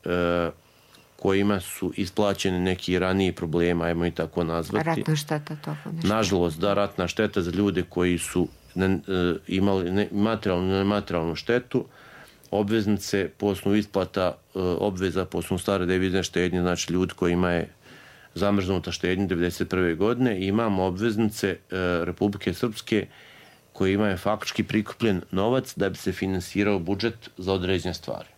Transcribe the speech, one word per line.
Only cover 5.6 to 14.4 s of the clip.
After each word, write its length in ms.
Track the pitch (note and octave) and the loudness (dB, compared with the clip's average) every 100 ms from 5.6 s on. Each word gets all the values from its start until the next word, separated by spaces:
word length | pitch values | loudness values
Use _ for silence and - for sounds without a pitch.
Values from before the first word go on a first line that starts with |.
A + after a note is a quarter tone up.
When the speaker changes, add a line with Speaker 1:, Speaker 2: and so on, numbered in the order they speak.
| - D3+ D3+ | -10 -10 -8
Speaker 2:
nešto. 160 | D#3+ G2 | -2 0
Speaker 1:
Nažalost, 520 | G#2+ G2+ F#2+ F2 D#2+ | 2 2 2 0 0
da, 140 | G2+ | 0
ratna 340 | G2 G2 - F2 | 2 0 -2 -4
šteta 340 | - G#2+ G#2 | 0 0 0
za 100 | F2 | -2
ljude 320 | F2 G2+ F2 F2 | 0 2 0 -2
koji 280 | - F2+ F2 | 0 2 2
su 300 | - F2+ D#2+ - - F2+ | 0 0 0 -4 -8 0
ne-, 240 | F#2+ F#2 - | 2 2 0
e, 260 | F#2 F2 E2 - | 0 0 0 -2
imali 440 | F#2 G2+ F#2+ F2 | 0 2 2 0
ne-, 160 | F#2+ G#2 | 0 0
materijalnu, 560 | G2+ G#2+ A2+ G#2 F2+ F#2 | 0 0 0 0 0 2
nematerijalnu 680 | F#2+ G2 G#2 G2 F2 E2 D#2+ | 2 2 0 0 -2 -2 -4
štetu. 500 | - A#2+ A#2+ B2+ - - - - - - - | 0 0 2 -2 -2 -16 -20 -20 -20 -20 -4
Obveznice 760 | G2+ G#2 A2 G#2 G2+ - G2+ F2 - | 0 2 2 2 0 0 -2 -2 -2
po 100 | G2+ | -2
osnovu 280 | F#2 G2 G#2 | 0 2 2
isplata, 600 | G2+ G2 F2+ - F2+ - | 2 -2 0 0 0 -2